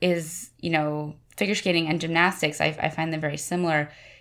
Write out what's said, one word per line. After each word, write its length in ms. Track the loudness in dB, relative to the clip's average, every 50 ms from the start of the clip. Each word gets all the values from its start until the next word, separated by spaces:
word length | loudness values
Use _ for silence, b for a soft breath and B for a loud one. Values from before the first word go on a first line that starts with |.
is, 480 | 2 2 2 2 -2 -6 -8 -12 -12 -14 _ -8
you 120 | -4 0
know, 440 | 0 2 2 0 -2 -4 -6 -8 -10 -14 _ _ -4 -2
figure 180 | 0 0 0
skating 320 | 0 2 2 2 2 2 2
and 140 | 0 -2
gymnastics, 580 | 0 0 2 4 4 4 4 2 0 0 0 2
I, 160 | 0 0 0 0
I 120 | -2 -2
find 240 | -2 -2 -2 -2 -2
them 80 | -2
very 160 | -2 -4 -4 -4
similar, 520 | -6 -4 -2 0 0 2 2 0 0 -2 B B B B B B